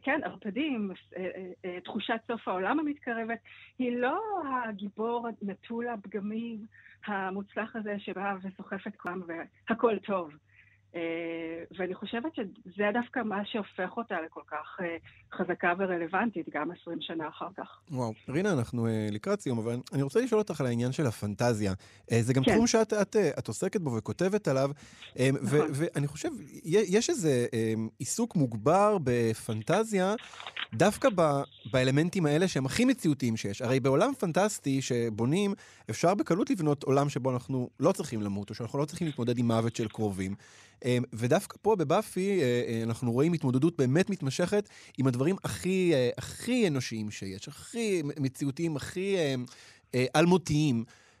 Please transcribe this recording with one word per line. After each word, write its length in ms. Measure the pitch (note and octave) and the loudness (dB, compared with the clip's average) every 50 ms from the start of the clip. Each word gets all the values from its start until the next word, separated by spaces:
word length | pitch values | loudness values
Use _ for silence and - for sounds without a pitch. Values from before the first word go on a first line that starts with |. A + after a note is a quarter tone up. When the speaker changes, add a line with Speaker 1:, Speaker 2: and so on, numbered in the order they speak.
Speaker 1:
כן, 180 | - C4 C#4+ D#4+ - | -2 -2 -2 -2 -2
ערפדים, 640 | - - - - G#3+ F#3+ A#3+ D#4 D#4 C4 A3 G#3 F#3+ F3+ - - - - | -6 -8 -8 -8 -6 -4 -4 -2 -2 -2 -2 -4 -6 -6 -10 -16 -14 -10
אה, 60 | - | -8
אה, 280 | F#3 F3+ - F#3 F#3+ F3+ F3+ - - | -8 -8 -8 -8 -12 -14 -12 -10 -10
אה, 160 | F#3 F3+ F3+ | -10 -10 -10
תחושת 400 | F3 - - G#3+ - - A#3 A3+ - | -10 -8 -8 -6 -4 -4 -4 -4 -4
סוף 220 | - A#3 A3 - A#3+ | -6 -8 -6 -4 -4
העולם 300 | F#3+ F3+ F#3+ G3 C#4 D4+ | -4 -2 0 0 0 0
המתקרבת, 600 | D#4 D4 C#4+ - - B3 A#3 A3+ A3+ A3 A#3 A#3 _ - - - - - _ - | -2 -4 -6 -6 -6 -6 -6 -4 -4 -6 -8 -10 _ -16 -20 -20 -20 -14 _ -4
היא 180 | B3+ A#3+ A#3+ | -4 -2 -2
לא 240 | B3 B3 B3+ D4+ F#4+ A4+ A4 G4+ F#4 D#4 C4+ C4 B3+ A#3+ | 0 0 -2 -2 -2 -4 -4 -4 -6 -4 -4 -4 -4 -4
הגיבור 640 | A3 G#3+ G3 G#3 G3 - - A3 A#3 A#3+ A#3+ A#3 A#3 A3 - | -6 -8 -8 -10 -10 -6 -4 -4 -2 -2 -4 -4 -6 -8 -8
נטול 460 | G#3 G3 F#3+ - - - A#3 A#3 A#3 A#3+ | -8 -8 -8 -8 -10 -8 -8 -6 -6 -6
הפגמים 800 | A#3+ G#3 G3+ G3+ G#3 G3+ F#3+ G#3 G#3+ A3+ A#3 A#3 A3+ G#3 A3 A3 _ - - - - _ - | -8 -8 -10 -8 -8 -6 -6 -6 -6 -6 -6 -8 -10 -12 -12 -16 _ -20 -20 -20 -20 _ -8
המוצלח 720 | - G#3 G3 F#3+ F#3+ F#3+ G3+ G3 - - A3 G#3+ A3+ - | -6 -4 -4 -4 -4 -6 -6 -8 -8 -6 -6 -6 -6 -6
הזה 180 | A3+ G3+ G#3+ G#3 G3+ | -8 -6 -6 -6 -6
שבא 380 | - G#3+ F3+ F#3 G3 G3+ G3 F#3 | -6 -8 -8 -6 -4 -4 -4 -6
וסוחף 440 | F#3 F#3+ F#3 - F#3+ - G3+ F#3+ - | -8 -12 -12 -12 -12 -10 -10 -10 -8
את 100 | A3 G3+ | -10 -12
כולם 260 | - - F#3 F3+ F#3 F3+ E3 E3 E3 - - _ _ - - | -10 -10 -8 -8 -8 -8 -8 -10 -10 -10 -14 _ _ -4 -4
והכל 300 | A3+ A3+ - A#3 G#3+ F#3+ | -2 2 2 2 2 0
טוב. 320 | - - G3+ F#3 E3+ D3 D3+ D3+ _ _ _ _ - _ _ _ _ _ - | -4 -4 -4 -4 -4 -6 -12 -20 _ _ _ _ -20 _ _ _ _ _ -10
אה, 680 | E3+ E3 E3 E3 E3 E3+ E3 E3 E3 E3 E3 E3 E3 E3+ - E3 F3+ | -6 -6 -6 -6 -6 -6 -6 -6 -8 -8 -8 -10 -10 -12 -12 -10 -8
ואני 160 | F#3 F3+ F#3+ | -6 -6 -6
חושבת 400 | - - G3 - A#3 A#3+ D#4+ - | -8 -8 -8 -6 -6 -6 -6 -6
שזה 560 | C#4+ A3 F#3 - - - F3+ F3 G3+ G#3 G#3 | -8 -8 -8 -10 -16 -20 -12 -6 -2 -2 0
דווקא 280 | A#3 A#3+ A#3+ - - C4+ A3+ | 0 0 -2 -4 -4 -4 -4
מה 200 | G#3+ F#3 G3+ G3+ | -2 -4 -4 -6
שהופך 520 | - - A3 F#3+ - - - F#3 F3+ - | -4 -6 -6 -6 -6 -6 -6 -6 -6 -6
אותה 180 | A#3+ A3+ - G3+ E3+ D#3+ | -8 -8 -6 -6 -6 -6
לכל 140 | D#3+ - D#3+ C#3+ | -8 -12 -16 -14
כך, 340 | - D#3 D3+ D3 - - - | -10 -10 -10 -10 -10 -10 -8
אה, 160 | F#3 E3+ E3 D#3+ - - - - - - | -6 -6 -6 -8 -12 -16 -20 -20 -20 -10
חזקה 400 | - - F#3 F3+ F3 - - F3 F3 F#3 | -6 -4 -2 -2 -2 0 0 0 0 0
ורלוונטית, 680 | G3 F#3 F#3 E3+ E3+ E3 F#3+ F#3 A3 A#3+ - F3+ D#3 - - | 0 -2 -2 -2 -2 -2 0 0 0 0 -2 -4 -8 -6 -4
גם 160 | D#3 D#3 E3+ | -4 -4 -4
עשרים 280 | F3+ - - E3+ E3+ D#3+ | -6 -10 -10 -10 -10 -8
שנה 280 | - - E3+ E3 D#3 D#3 | -8 -8 -6 -6 -6 -8
אחר 200 | - - E3 - - | -8 -10 -10 -10 -10
כך. 240 | - A2+ - - - _ - | -12 -14 -14 -14 -20 _ -8
Speaker 2:
וואו. 220 | D3+ B2+ B2 A2+ A2 - - - | -6 -4 -4 -4 -6 -8 -8 -4
רינה, 240 | B2+ D#3+ F#3+ G#3+ | -2 0 0 2
אנחנו, 340 | F3+ C3 A2+ - - A#2+ A2+ | 2 0 0 -2 -2 0 0
אה, 220 | A2+ A2+ A2 G#2+ G#2+ | 2 2 0 0 -2
לקראת 300 | G#2 G#2+ - F#3+ G3+ G3+ | -2 -4 -2 -2 -2 -2
סיום, 180 | - C#3 A#2+ A2+ | -2 -2 -2 -2
אבל 180 | G#2+ A#2 A#2 B2 - - | -2 -2 -4 -4 -4 -4
אני 100 | - C3+ | -2 0
רוצה 180 | C#3 C#3 - G#3+ | 0 2 2 2
לשאול 200 | B3+ B3 A3 G#3+ | 2 4 2 2
אותך 200 | G#3 - F3 D3 | 2 0 -2 -2
על 60 | C#3 | 0
העניין 260 | B2 A#2+ A#2 A#2+ B2+ | 0 2 2 0 0
של 140 | C3 - D#3 | 0 0 0
הפנטזיה. 640 | B2 G#2+ - - G#2 G2+ - A#2+ B2 A#2 G#2 G#2+ F#2+ F#2 - - - - - _ - | 0 0 -2 -4 -4 -2 0 2 2 2 2 2 0 -2 -2 -6 -14 -20 -14 _ 2
אה, 100 | A2+ A#2 | 2 2
זה 100 | A2+ A#2+ | 4 4
גם 120 | C3 C3+ C3 | 4 4 6
Speaker 1:
כן. 80 | B3 | 6
Speaker 2:
תחום 140 | G3+ A3 A#3 | 6 6 6
שאת, 260 | A#3 - A3 A3 - | 6 6 4 4 4
את, 240 | G#3+ G#3 G3 - - | 2 2 2 2 4
אה, 140 | A3 G3 D3 - - | 4 4 2 2 -2
את 100 | - - | -4 -6
עוסקת 320 | A2 - F3+ F#3+ - G#3+ | -4 -2 -2 0 0 0
בו 160 | E3+ C#3 A#2 | 0 0 0
וכותבת 520 | A2 - - G#2 - F3 F#3+ G3+ G#3 - D#3+ | -2 -2 -2 -2 0 0 2 2 2 2 2
עליו, 220 | C3+ C3 C3+ C#3 C#3+ - - - - - - - - - | 2 4 2 2 0 -4 -12 -20 -20 -20 -20 -8 0 2
אה, 100 | B2+ C3+ C3+ - | 4 4 4 2
ו-, 140 | - - C3+ | 2 2 4
Speaker 1:
נכון. 140 | D3+ D3 D3+ C#3+ | 4 4 2 0
Speaker 2:
ואני 320 | C3+ E3 F3 - D3+ C#3+ | -2 -2 -2 0 -2 -2
חושב, 220 | C#3+ C#3+ - - F4 D4+ G#3+ - - - - - | -2 -4 -4 -6 -6 -6 -8 -12 -14 -16 -10 -2
י-, 320 | D#3+ D#3+ G#3 A3+ E3+ F3+ | 2 2 4 4 4 4
יש 140 | A3 A#3+ - | 2 4 2
איזה, 360 | E4+ C4 E3+ D#3 C3+ B2 A#2+ - - | 0 2 2 2 4 4 2 2 0
אה, 200 | A2+ A2+ A2 A2 A2 A2 A2 - - | 0 0 2 0 0 -2 -4 -6 -8
עיסוק 380 | C3 - - - A#3 A#3 - | -8 -4 -2 -2 -2 0 2
מוגבר 600 | F3+ C#3 A#2+ A2+ A2 G2+ C#3+ E3 G3 G#3 G#3+ G#3+ F#3+ C#3 | 2 2 2 0 0 2 4 6 6 6 4 4 2 2
בפנטזיה, 1080 | C3 A#2+ A#2+ A#2 A2+ A2 - - - A2 G#2+ G#2+ - D#3+ G3+ A3 A3+ G#3 F#3+ F#3 F#3+ G#3+ - - - - - - - - - - - - | 2 2 4 4 2 0 -2 -4 -6 -6 -4 0 0 2 2 2 2 0 2 2 2 0 -2 -6 -12 -16 -14 -14 -12 -10 -10 -10 -4 2
דווקא 340 | G#3+ - G#3 G3+ - - C4+ G#3 | 4 4 4 4 4 2 2 4
ב-, 280 | F3 E3 D3+ C#3+ C#3 C#3 - - - - A2+ | 4 4 4 4 2 0 -4 -8 -16 -6 0
באלמנטים 540 | G#2 B2+ B2+ C3 C3 D3 D#3+ F3+ - G3 D#3+ | 2 2 4 4 4 4 4 2 2 2 2
האלה 220 | D3 D3 D#3 F#3+ F3+ | 4 4 4 2 2
שהם 180 | - C#3+ C3 | 2 0 -2
הכי 180 | C3 - - A#3+ | 0 2 2 4
מציאותיים 520 | C4 B3+ - - E3 C#3+ - C3 A#2+ A2+ | 4 4 4 2 0 2 2 0 0 0
שיש. 260 | A2 - G2+ G2 - | 0 -2 -4 -4 -2
הרי 180 | B2+ B2 C3 C3+ | 0 2 2 4
בעולם 340 | B2 C#3 C3+ D3+ G#3 C4+ C#4 - | 4 4 6 6 4 4 2 0
פנטסטי 640 | - E3+ D3 F3 G3 G#3+ - - - C#3+ C3+ C3+ | -2 0 2 2 2 2 0 -2 -2 0 0 0
שבונים, 720 | C3+ - B2+ A#2+ A#2 A#2 A2 G#2+ A#2 B2 D3+ G3 G#3 G3+ G3 - - - - - - - | 0 0 0 0 0 0 0 0 2 2 4 4 2 2 0 -4 -8 -20 -20 -16 -10 -10
אפשר 240 | A2 - - E3+ G3 | -2 2 4 4 4
בקלות 360 | G#3 - - E3+ F#3 C#4 - | 4 2 2 2 2 2 0
לבנות 320 | C4+ F#3+ D#3 D3+ C#3+ D3 | 0 0 2 2 2 2
עולם 260 | - - C3+ C#3 C#3+ C#3+ | 2 2 4 4 4 2
שבו 220 | - C3+ A#2+ C3+ | 0 -2 -2 0
אנחנו 400 | B2+ A#2+ - - C3+ B2+ B2 - _ - | -2 -2 -2 -4 -4 -4 -4 -4 _ 0
לא 120 | C3 F3 | 2 2
צריכים 300 | F#3+ - F3 C#3 B2 A2 | 2 0 -2 -6 -4 -4
למות, 280 | G#2 G2+ G2 G2+ G2+ - | -4 -4 -4 -6 -6 -8
או 40 | A2+ | -10
שאנחנו 240 | - A#2+ A2 - C#3 | -10 -8 -6 -4 -4
לא 60 | D3 | -4
צריכים 220 | D3 D#3+ - F3+ | -4 -4 -4 -4
להתמודד 320 | D#3 C3+ - A#2 A#2+ A#2+ A#2+ | -4 -4 -2 -2 0 0 2
עם 80 | B2 | 2
מוות 300 | A#2 A2+ A2+ A2+ A#2 - | 2 4 4 2 0 0
של 120 | - A#2 G#2+ | -2 -4 -4
קרובים. 460 | - - A2 G#2 F#2+ F#2 F#2+ F#2+ G2+ - - - - - - - _ - - | -4 -2 -2 -2 0 -2 -4 -4 -4 -8 -12 -18 -20 -20 -20 -20 _ -6 -2
אה, 140 | B2 B2 B2 B2 - | 0 0 0 0 -2
ודווקא 440 | - A2 A#2 B2 D3 G3 - - - - | -4 -2 0 2 2 2 2 -2 -10 -2
פה 140 | - G3 A3 | 2 2 2
בבאפי, 640 | F#3 D#3+ C3+ E3 G#3 G#3+ - - F#3 F#3 G3 G3+ F#3 | 2 4 2 2 2 0 -2 -4 -2 0 0 2 2
אה, 200 | C3+ B2 A#2+ A#2+ - - | 4 4 2 2 0 0
אה, 140 | A2+ A2+ | -2 -2
אנחנו 300 | A2+ A2+ A#2 - C3+ A#2 | -2 -2 -2 -2 -2 0
רואים 200 | A2+ B2+ D3 E3+ | 2 4 4 2
התמודדות 440 | F3 D3+ - C3 B2 C3 C#3 F3 E3+ | 2 2 2 2 2 4 2 2 2
באמת 340 | - C3+ B2 C3 E3+ F#3+ - | 2 2 4 4 4 2 2
מתמשכת 580 | G3 - D3 C3+ B2+ - F3 E3+ G3+ G#3 G3+ - - - - - - - | -2 -4 -4 -4 -2 0 0 0 0 0 -2 -2 -8 -20 -20 -10 -4 0
עם 80 | C3 | 2
הדברים 300 | C3+ A#2+ A#2+ C3+ E3+ G3 - - | 2 2 2 2 2 0 0 -4
הכי, 460 | C3 - - - F3 F#3+ F#3+ F#3 F3 D#3 | -6 -6 -4 -2 0 2 2 4 4 4
אה, 160 | C3 B2+ A#2+ - - | 4 4 2 0 -4
הכי 500 | - - - - - A#3 B3 B3+ A3+ F3+ | -8 -10 -10 -8 -4 -2 0 2 2 2
אנושיים 420 | C#3+ C3 B2 - A#2+ A2 G#2+ G#2+ | 2 0 -2 -4 -6 -6 -6 -6
שיש, 380 | - - G2+ F#2+ F#2 G2+ - D3+ | -8 -10 -10 -10 -10 -12 -12 -14
הכי 540 | C#3+ - - - - A#3 A#3 G#3+ F#3+ E3+ | -16 -16 -14 -10 -6 -4 -2 0 0 0
מ-, 200 | D3 C#3+ - - | -2 -4 -4 -2
מציאותיים, 540 | C3+ C3 C3 - D3 C#3 C3+ - E3+ E3 D#3 | -2 -2 -2 -2 -4 -4 -2 -2 -2 -2 -2
הכי, 400 | C3 - - - F3+ F#3+ G3 G3 | -4 -6 -8 -6 -4 -2 0 2
אה, 180 | F3+ D#3+ C#3 C3+ B2 B2 - - - - - - - _ _ - | 2 2 2 0 -2 -4 -8 -12 -18 -20 -20 -20 -20 _ _ 0
אה, 100 | B2 B2 - - | 0 2 4 4
אלמותיים. 680 | D3+ E3 F3 F#3 F3+ - - D3 D3 D#3 D3 A#2+ A2+ A2+ - - - _ _ _ _ | 6 6 8 6 4 4 2 2 4 4 4 4 2 0 -4 -10 -20 _ _ _ _